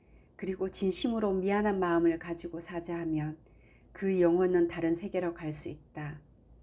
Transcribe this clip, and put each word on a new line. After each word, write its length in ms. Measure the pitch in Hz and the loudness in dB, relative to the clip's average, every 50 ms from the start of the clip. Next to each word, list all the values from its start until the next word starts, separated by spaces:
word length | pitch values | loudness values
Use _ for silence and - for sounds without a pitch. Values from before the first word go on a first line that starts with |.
| _ _ - - - _ _ | _ _ -20 -20 -20 _ _
그리고 340 | - - 180 190 185 185 190 | -10 -6 -6 -4 -4 -4 -4
진심으로 640 | - - 202 190 185 - - 240 233 226 208 202 190 | -2 0 0 2 2 2 2 0 0 0 0 0 0
미안한 460 | 190 180 196 202 208 208 214 202 190 | 0 0 2 2 2 2 2 2 2
마음을 380 | 180 175 170 170 170 170 165 170 | 2 2 2 4 4 4 2 2
가지고 420 | - 170 170 170 - 175 170 165 | -4 -8 -8 -8 -8 -10 -8 -8
사죄하면 800 | 165 - 180 170 170 - 170 170 170 160 160 151 151 151 156 - - - - - - - - - _ - - | -8 -6 -6 -8 -6 -6 -6 -4 -4 -2 -2 -2 -2 -4 -6 -10 -14 -20 -20 -20 -20 -20 -20 -20 _ -20 -12
그 260 | - 202 196 190 185 | -4 -2 0 4 6
영혼은 480 | 175 170 170 180 185 185 180 175 170 170 | 6 6 6 6 4 4 4 4 4 2
다른 280 | 170 175 165 165 165 | 0 -2 0 0 0
세계로 400 | 165 208 196 - 185 180 175 170 | 0 -2 -4 -4 -2 -4 -4 -6
갈 180 | - 170 156 151 | -6 -6 -4 -4
수 160 | - - - | -4 -4 -6
있다. 500 | 156 156 - - _ 160 151 147 151 151 - - - - - - - - | -8 -12 -16 -16 _ -10 -10 -10 -10 -14 -18 -20 -20 -20 -20 -20 -20 -20